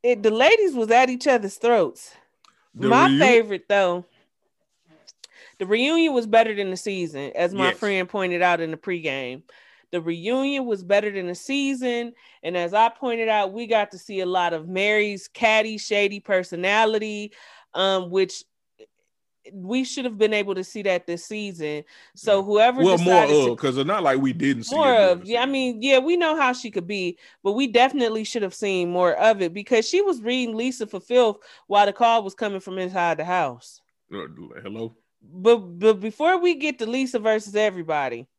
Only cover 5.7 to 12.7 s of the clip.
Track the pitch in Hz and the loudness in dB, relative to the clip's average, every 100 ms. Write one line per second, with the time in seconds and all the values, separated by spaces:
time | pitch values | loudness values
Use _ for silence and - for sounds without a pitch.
5.7 | 220 269 330 330 254 226 226 226 208 196 | 2 2 2 2 0 4 4 4 0 -6
6.7 | 185 214 190 170 143 139 - 175 196 185 | -6 -6 -6 -8 -8 -8 -2 -2 0 -2
7.7 | - 214 190 180 208 185 175 180 170 160 | -2 -2 -2 -4 -4 -4 0 2 0 -4
8.7 | 156 - 175 156 135 127 127 _ - _ | -8 -8 -6 -6 -6 -8 -12 _ -20 _
9.7 | _ _ 175 165 170 185 254 269 277 247 | _ _ -8 -6 -6 -4 -2 -2 -4 -4
10.7 | 202 180 202 208 196 175 180 - 277 277 | -6 0 0 0 -8 -8 -10 -6 -4 -2
11.7 | 262 247 240 233 _ _ _ 160 180 170 | -4 -4 -4 -6 _ _ _ -6 -4 -2